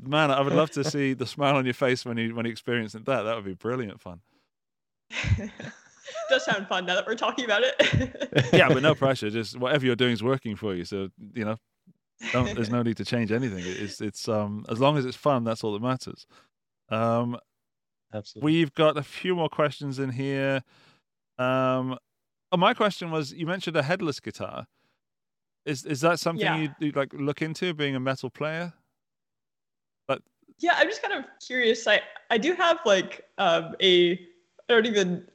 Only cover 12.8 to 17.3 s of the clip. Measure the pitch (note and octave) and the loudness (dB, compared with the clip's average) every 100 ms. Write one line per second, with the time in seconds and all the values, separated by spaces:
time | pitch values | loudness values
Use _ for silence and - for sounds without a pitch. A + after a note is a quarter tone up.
12.8 | A#2 A2 G2+ A#2+ G#2+ A2+ C3 F#2 F2+ F#2+ | -2 -4 -4 -2 0 0 -2 -6 -8 -8
13.8 | G#2 - G#2 - - G#2+ G#2 G#2+ - A2+ | -8 -8 -10 -8 -4 -2 -2 -6 -6 0
14.8 | C#3 D3+ B2+ A#2 D3 C3 A2+ A2+ A2+ G#2 | 2 2 -2 -2 0 2 0 -4 -4 -4
15.8 | B2 B2+ - - - - _ _ _ _ | -2 -4 -6 -16 -20 -20 _ _ _ _
16.8 | - A2 A2+ A#2 A#2+ | -6 0 2 2 0